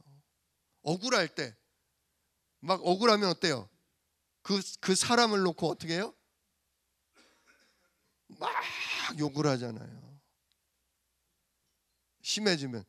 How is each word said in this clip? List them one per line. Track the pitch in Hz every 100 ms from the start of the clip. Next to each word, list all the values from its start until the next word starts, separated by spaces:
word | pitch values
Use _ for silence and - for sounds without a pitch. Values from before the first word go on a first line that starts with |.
| - - _ _ _ _ _ _
억울할 | 147 185 247 233 165
때, | - 127 107 _ _ _ _ _ _ _ _ _ _
막 | 156 185
억울하면 | 175 190 233 208 196
어때요? | 160 175 127 95 _ _ _ _ _ _ _
그, | - 196 - -
그 | -
사람을 | 190 - 240 233 202
놓고 | 185 160 156
어떻게 | - 165
해요? | 170 214 - _ _ _ _ _ _ _ _ _ _ _ _ _ _ _ _ _ _ _ _ _ -
막 | - - - - - - - 147
욕을 | 151 139 151
하잖아요. | 127 120 110 117 - - - _ _ _ _ _ _ _ _ _ _ _ _ _ _ _ _ _ _ _ _
심해지면 | - 208 208 165 139 113